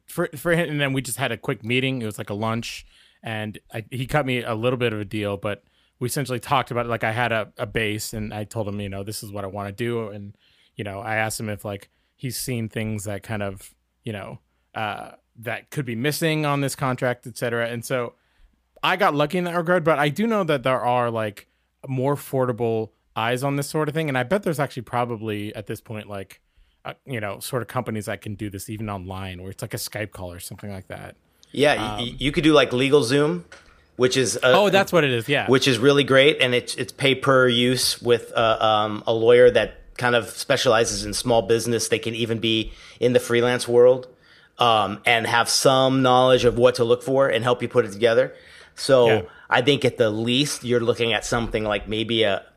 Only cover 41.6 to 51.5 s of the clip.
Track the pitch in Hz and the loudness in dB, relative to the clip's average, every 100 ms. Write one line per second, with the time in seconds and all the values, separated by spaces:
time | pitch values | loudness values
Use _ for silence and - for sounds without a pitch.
41.6 | 117 113 - 110 113 113 113 113 113 110 | 0 -2 -2 -2 -2 -6 -4 -2 0 0
42.6 | 107 - - - 123 120 - 120 120 123 | -2 -10 -18 -2 2 2 2 2 2 0
43.6 | - 120 123 131 - _ _ _ _ - | 2 6 8 6 -2 _ _ _ _ 0
44.6 | 120 110 98 104 120 117 117 120 113 - | 2 4 0 -2 0 0 2 2 2 2
45.6 | 139 131 131 131 127 127 131 127 120 110 | 4 4 4 4 4 6 6 6 4 4
46.6 | 123 123 113 120 - 135 135 113 123 123 | 4 4 2 2 2 0 2 0 0 -2
47.6 | 120 123 110 101 113 117 127 - - - | 0 0 0 2 2 4 2 -4 -20 -20
48.6 | - - - 131 120 110 - - - 120 | -20 -8 2 4 6 4 -2 -14 -2 2
49.6 | 127 139 120 - 113 107 117 127 143 - | 2 2 2 2 0 0 0 0 0 -4
50.6 | 117 120 117 113 117 104 - 120 110 | -2 0 0 0 0 -2 -2 -2 -2